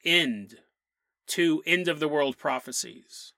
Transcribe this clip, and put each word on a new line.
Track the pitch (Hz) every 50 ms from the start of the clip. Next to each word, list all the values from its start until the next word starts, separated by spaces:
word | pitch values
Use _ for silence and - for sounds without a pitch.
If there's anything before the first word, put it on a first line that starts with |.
| -
end | 165 170 175 160 127 113 104 98 98 - - _ _ _ _ _ _ _ _ _ _ _ _ _
to | - - 185 170 165 156 - -
end-of-the-world | 165 175 180 180 170 160 151 156 147 151 147 143 135 131 -
prophecies. | - 147 127 127 - 131 123 - - 117 - - - _ - - - - _